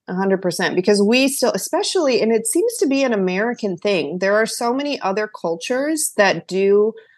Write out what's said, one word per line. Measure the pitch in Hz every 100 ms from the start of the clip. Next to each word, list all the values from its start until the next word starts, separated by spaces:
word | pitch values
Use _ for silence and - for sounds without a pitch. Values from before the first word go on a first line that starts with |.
| -
a |
hundred | 185 196 190
percent. | 185 160 175
Because | 185 180 202
we | 202 247 269
still, | 269 240
especially, | 190 - 330 392 381 294 226
and | 214
it | 226 226
seems | 330 453 453
to | 320
be | 269
an | 269
American | 214 185 185 233 233 208 175
thing, | 208 190 139 180
there | 190
are | 208 220
so | - 240
many | 262 285 269
other | 185 196 214
cultures | - 175 170 - 254 285 311 - -
that | 196 165 -
do | 185 196 202 214 220 -